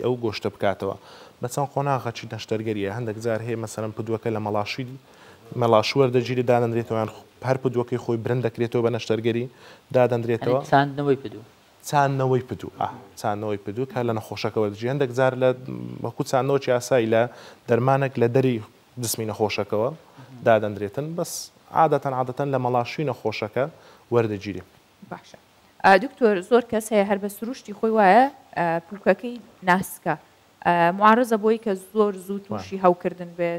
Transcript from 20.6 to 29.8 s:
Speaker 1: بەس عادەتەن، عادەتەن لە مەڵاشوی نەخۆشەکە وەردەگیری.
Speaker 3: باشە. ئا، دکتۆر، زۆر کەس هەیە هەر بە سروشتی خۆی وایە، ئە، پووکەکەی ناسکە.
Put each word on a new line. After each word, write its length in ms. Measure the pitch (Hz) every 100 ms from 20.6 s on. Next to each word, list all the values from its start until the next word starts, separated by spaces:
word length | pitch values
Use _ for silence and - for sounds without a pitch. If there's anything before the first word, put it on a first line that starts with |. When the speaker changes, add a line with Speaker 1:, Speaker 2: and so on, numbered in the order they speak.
| 107 98 101 - 151 170
Speaker 1:
بەس 140 | 165 - - _ _ -
عادەتەن، 340 | 160 143 143 127
عادەتەن 300 | 127 123 143
لە 40 | 131
مەڵاشوی 400 | 123 123 120 - 147
نەخۆشەکە 540 | 117 113 - 107 120 147 - - - -
وەردەگیری. 500 | 120 110 104 101 92 90 _ _ _ -
Speaker 3:
باشە. 280 | 87 - - _ _ _ _
ئا، 140 | 190 196
دکتۆر، 300 | 254 - 226 196 185
زۆر 140 | 247 240
کەس 160 | 220 214
هەیە 120 | 214 196
هەر 80 | 196
بە 60 | 202 202
سروشتی 360 | 226 269 - 202
خۆی 140 | 226 220
وایە، 280 | 190 208 277 - - -
ئە، 80 | 170 165 -
پووکەکەی 500 | 196 208 190 240 240 - - 185
ناسکە. 460 | 185